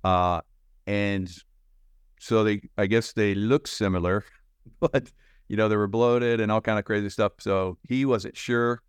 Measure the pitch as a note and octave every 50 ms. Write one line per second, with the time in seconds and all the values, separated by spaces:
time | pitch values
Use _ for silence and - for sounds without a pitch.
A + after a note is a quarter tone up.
0 | - F#2+ F#2 F2+ F2+ F2+ F2 E2 - _ _ _ _ _ _ _ _ G2+ G#2 G2+
1 | G2+ G2+ G2+ G2 F#2 F2 F2 - - _ _ _ _ _ _ _ _ _ _ _
2 | _ _ _ _ - - A2+ A2 G#2+ G#2+ G#2 G2+ - - _ - G#2 F#2+ A2 A#2
3 | A2+ - - A2+ G#2+ G2+ G2 G2+ G#2 A2 C3+ C#3 - - - - G#2 G2 F#2 F2+
4 | E2+ F2+ F#2+ G#2+ - - - _ _ _ _ _ _ B2 - _ E3+ D#3+ - C#3
5 | - - _ _ _ _ _ _ _ _ G#2 G#2 A2 G#2+ G#2+ G#2 G#2 G2 G2+ A2+
6 | A#2+ A#2+ A#2+ B2 A#2+ A#2+ A#2 A2+ A2 G#2 G#2+ A2 - - A2 G#2 G2+ - A2 G#2
7 | G#2 G2+ - - G#2+ G2+ _ _ - G2 G2 F#2+ F#2+ F#2 E2+ _ - - B2 C3
8 | C#3 C3+ B2 G#2+ F#2+ - - - - - A#2+ A#2+ A#2+ A#2+ A#2+ A#2 _